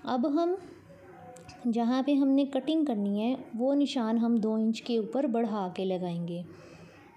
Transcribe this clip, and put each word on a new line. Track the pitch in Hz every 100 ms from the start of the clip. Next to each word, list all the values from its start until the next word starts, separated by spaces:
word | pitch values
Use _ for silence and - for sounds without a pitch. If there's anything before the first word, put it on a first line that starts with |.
| -
अब | 247 285
हम | 294 339 370 - - - - - - - - - - 240
जहाँ | 233 233 262
पे | 269 285
हमने | 277 269 277
कटिंग | 269 262 320 294
करनी | 214 202 202
है | 226 262 - 226
वो | 262 285
निशान | 277 277 220 226
हम | 233 233
दो | 214 220
इंच | 220 226
के | - 233
ऊपर | 214 254 294
बढ़ा | 226 233 214 185
के | 170 190
लगाएंगे, | 180 180 170 170 175 175 - - - - - -